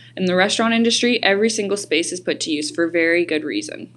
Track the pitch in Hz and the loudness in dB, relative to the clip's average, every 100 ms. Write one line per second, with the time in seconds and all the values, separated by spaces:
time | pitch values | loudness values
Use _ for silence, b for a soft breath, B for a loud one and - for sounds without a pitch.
0 | B - 185 180 196 - 226 226 233 226 | B -4 0 2 2 2 2 2 2 2
1 | 240 247 - 196 226 220 202 202 - 156 | 2 2 2 2 2 0 -2 -4 0 -2
2 | 165 - 123 156 - 147 151 - 170 170 | 0 -6 -4 -4 -2 -4 -4 -2 0 2
3 | 165 170 170 156 151 104 104 - - | 2 2 0 -2 -2 -6 -6 -12 -16